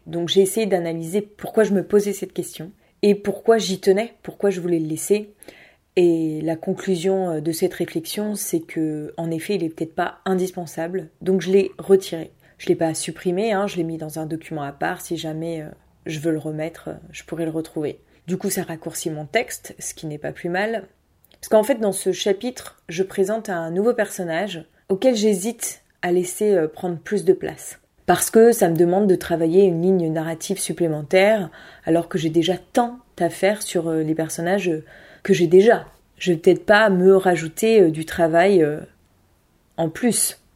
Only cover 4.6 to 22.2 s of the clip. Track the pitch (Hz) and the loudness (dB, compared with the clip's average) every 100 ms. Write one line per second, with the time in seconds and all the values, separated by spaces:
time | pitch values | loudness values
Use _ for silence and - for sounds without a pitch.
4.6 | 175 165 156 156 - 208 214 _ - - | -2 -2 -2 -6 -2 -2 -2 _ -20 -20
5.6 | - _ _ 185 175 165 156 156 160 160 | -20 _ _ 2 4 2 -2 -4 -4 -4
6.6 | - 185 190 180 190 190 180 156 156 160 | -4 -4 -2 -2 0 0 -2 -4 -4 -2
7.6 | 180 - 175 160 165 208 214 202 - 165 | -2 -2 -6 -6 -8 -6 -6 -6 -4 -6
8.6 | 160 165 156 151 151 - 165 165 185 196 | -4 -4 -4 -4 -10 -8 -6 -6 -4 -4
9.6 | 160 - 160 - 170 - 190 185 185 180 | -4 -6 -8 -4 -6 -6 -4 -2 -2 -6
10.6 | 160 - 170 185 160 _ 170 190 170 196 | -10 -8 -8 -8 -10 _ -2 0 2 2
11.6 | 190 - - 196 - 165 - _ _ _ | 2 -4 2 2 2 -8 -10 _ _ _
12.6 | - 165 160 156 - 160 180 175 226 190 | -2 0 0 -2 -8 -6 -4 -2 -2 -2
13.6 | 202 180 165 160 156 160 156 160 - 156 | -2 -4 -6 -6 -10 -8 -8 -8 -8 -10
14.6 | 139 143 165 180 - 165 160 156 165 160 | -10 -6 -6 -6 -8 -8 -6 -8 -8 -8
15.6 | 151 - _ _ 165 156 165 156 156 156 | -10 -18 _ _ -10 -4 -2 -2 -4 -6
16.6 | 160 - 160 156 165 - - 165 160 160 | -8 -10 -14 -14 -16 -20 -12 -6 -4 -6
17.6 | 160 160 147 - _ _ - 185 196 190 | -8 -8 -8 -10 _ _ -8 -6 -4 -6
18.6 | 170 160 165 - 165 151 147 226 - - | -6 -10 -10 -8 -6 -6 -4 -4 -4 -12
19.6 | - - - - 156 147 147 151 175 180 | -16 -14 -14 -12 -12 -10 -10 -8 -6 -4
20.6 | 214 220 185 _ _ _ _ _ - 214 | -4 -6 -10 _ _ _ _ _ 2 2
21.6 | 208 233 208 190 190 175 | 4 0 -2 -2 -4 -2